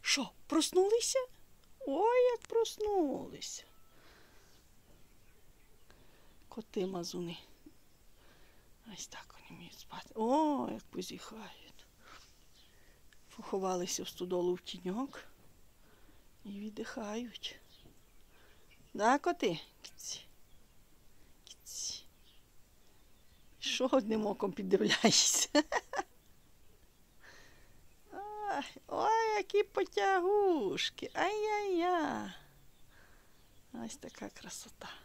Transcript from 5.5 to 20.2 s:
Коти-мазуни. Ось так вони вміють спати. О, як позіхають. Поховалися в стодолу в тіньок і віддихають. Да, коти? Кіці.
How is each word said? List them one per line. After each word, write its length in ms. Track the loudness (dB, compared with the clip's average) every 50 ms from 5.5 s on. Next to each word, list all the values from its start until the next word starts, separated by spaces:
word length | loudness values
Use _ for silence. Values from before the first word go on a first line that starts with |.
| -20 -20 -20 -20 -20 -20 -20 -20 -20 -20 -20 -20 -20 -20 -20 -20 -20 -20 -20 -16
Коти-мазуни. 880 | -14 -14 -14 -6 -4 -4 -4 -2 -4 -6 -6 -6 -6 -6 -6 -6 -8 -10 -14 -20 -20 -20 -20 -20 -20 -20 -20 -20 -20 -20 -20 -20 -20 -20 -20 -20 -20 -20 -20 -20 -20 -20 -20 -20 -20 -20 -20 -18 -14
Ось 120 | -14 -14
так 280 | -14 -14 -18 -18 -18 -20
вони 120 | -20 -20 -20
вміють 280 | -18 -18 -18 -18 -18 -20
спати. 320 | -18 -16 -14 -16 -16 -12 -6
О, 540 | -2 0 2 4 4 4 4 2 0 0 -2
як 140 | -4 -8 -10
позіхають. 1000 | -12 -10 -8 -8 -8 -10 -12 -14 -14 -14 -14 -14 -16 -16 -18 -20 -20 -20 -20 -20 -20 -20 -20 -20 -20 -20 -20 -20 -20 -20 -20 -20 -20 -20 -20 -20 -20 -20 -20 -20 -20 -20 -20 -20 -20 -20 -20 -20 -20 -18
Поховалися 680 | -16 -10 -6 -4 -2 0 0 -2 -2 -2 -2 -4 -4 -6
в 60 | -8
стодолу 460 | -8 -8 -4 -2 0 2 2 2 0
в 60 | -2
тіньок 640 | -4 -12 -14 -8 -6 -4 -4 -4 -4 -6 -8 -14 -18 -18 -20 -20 -20 -20 -20 -20 -20 -20 -20 -20 -20 -20 -20 -20 -20 -20 -20 -20 -20 -20 -20 -18 -14
і 40 | -12
віддихають. 1120 | -10 -8 -10 -10 -8 -10 -10 -10 -8 -8 -8 -6 -6 -6 -8 -8 -12 -12 -12 -12 -12 -12 -20 -20 -20 -20 -20 -20 -20 -20 -20 -20 -20 -20 -20 -20 -20 -20 -20 -20 -20 -20 -20 -20 -20 -20 -20 -12 -4
Да, 240 | 4 6 6 6 6
коти? 420 | 4 0 0 2 2 0 0 0 -6 -16 _ -20 -20
Кіці. 380 | -20 -18 -14 -12 -10 -10 -12